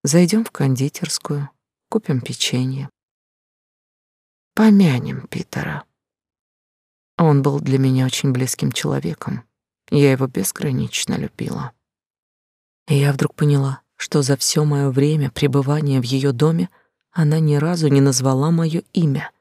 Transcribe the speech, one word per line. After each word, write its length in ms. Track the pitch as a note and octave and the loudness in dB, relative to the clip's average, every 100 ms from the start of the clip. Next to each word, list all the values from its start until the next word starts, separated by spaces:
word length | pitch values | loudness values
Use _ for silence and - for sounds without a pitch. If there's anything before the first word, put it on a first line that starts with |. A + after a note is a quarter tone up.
Зайдём 400 | C#3+ E3 F3 G#3+ | 2 4 4 2
в 80 | A3+ | -2
кондитерскую, 960 | - C#3 B2+ C#3 - F3 - - D3 C#3+ _ _ _ _ | -2 -2 0 -2 -4 -8 -8 -6 -8 -8 _ _ _ _
купим 320 | A3 - C3 | -6 -2 -4
печенье. 680 | - A#2+ - B2 C3 C3+ C3+ _ _ _ _ _ _ _ _ _ _ _ _ _ _ _ _ | -4 -6 -4 -2 -4 -6 -12 _ _ _ _ _ _ _ _ _ _ _ _ _ _ _ _
Помянем 720 | - A3 G3+ F3+ B2 A2+ C3 - | 2 6 6 6 2 -4 -10 -10
Питера. 580 | - - - - D3 - _ _ _ _ _ _ _ _ _ _ _ _ - | -12 -8 -8 -8 -10 -14 _ _ _ _ _ _ _ _ _ _ _ _ 0
Он 240 | E3 C#3+ | 4 4
был 200 | C#3 C#3+ | 2 -2
для 180 | D#3 C3+ | 0 0
меня 260 | C3+ C3 C3 | 2 2 0
очень 280 | - C#3+ | -2 -2
близким 400 | B2+ C3 - C#3+ | -2 -4 -4 -4
человеком. 720 | - D3 C#3 E3 D#3 - B2 _ _ _ _ _ | -4 -4 -4 -4 -8 -8 -10 _ _ _ _ _
Я 220 | C#3+ C#3+ | 2 4
его 160 | C3 C3+ | 2 -2
безгранично 880 | D#3 F#3+ - D3 B2+ B2 - - - | -4 -6 -6 -4 -4 -4 -6 -6 -6
любила». 560 | - - - - C3+ _ _ _ _ _ _ _ _ _ _ _ - | -6 -8 -8 -8 -10 _ _ _ _ _ _ _ _ _ _ _ -2
И 60 | C#3+ | 2
я 180 | C#3+ | 2
вдруг 200 | C#3 D3 | 0 -4
поняла, 480 | - D3 C#3+ C3+ C3+ _ _ | 0 0 2 0 -6 _ _
что 260 | - D3+ | -4 -2
за 140 | C3+ C3+ | 0 -2
всё 300 | - D#3+ D3+ | 0 0 0
моё 260 | C#3+ C#3 | 0 0
время 400 | C3 D3 D#3 C#3 | 2 2 0 -2
пребывания 720 | - D3 C#3 C3+ D3+ D3 C3+ | -2 0 2 0 0 0 0
в 20 | |
её 300 | A#2+ C3+ C#3 | 0 0 0
доме 360 | B2 D3+ E3 F3+ _ _ _ _ | 0 0 0 -4 _ _ _ _
она 280 | - D3+ D#3+ | 0 2 2
ни 160 | D#3 D3 | 2 2
разу 320 | D#3 F3 D#3 | 0 0 2
не 140 | C#3 | 4
назвала 500 | C#3 B2+ C3+ C3 D#3 | 4 2 0 0 0
моё 300 | E3+ D#3+ E3 - | 0 0 -4 -4
имя. 400 | - D#3+ C#3 - _ | -2 0 -2 -6 _